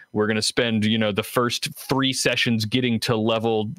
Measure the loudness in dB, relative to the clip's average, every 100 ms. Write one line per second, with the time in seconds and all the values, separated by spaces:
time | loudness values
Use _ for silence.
0 | -6 -2 0 0 -2 0 0 2 2 2
1 | 0 -2 -2 0 0 -2 -6 -8 -2 0
2 | 0 0 0 0 0 0 0 0 0 0
3 | 0 0 2 2 2 0 -2